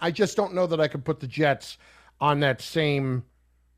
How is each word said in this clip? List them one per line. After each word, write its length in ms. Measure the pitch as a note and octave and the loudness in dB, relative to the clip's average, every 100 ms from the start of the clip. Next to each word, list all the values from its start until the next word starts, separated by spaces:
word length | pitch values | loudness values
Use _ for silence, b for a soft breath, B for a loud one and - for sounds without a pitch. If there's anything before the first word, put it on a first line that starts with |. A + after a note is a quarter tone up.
I 100 | E3+ | -2
just 240 | E3 G3 - | 0 0 0
don't 180 | G3 | -2
know 140 | F3+ F3+ | 0 0
that 140 | D#3+ | 2
I 60 | D3+ | 0
could 180 | C#3+ C#3+ | -2 -4
put 140 | C#3+ | -4
the 80 | C3 | -4
Jets 500 | D3 D3 C3+ - - b b b b | 0 2 0 -6 -20 b b b b
on 200 | C#3+ C#3+ | 2 4
that 220 | C#3+ B2+ | 2 0
same 600 | - E3 D3+ C#3 C3+ B2+ - _ _ _ _ | -2 0 2 0 0 -4 -6 _ _ _ _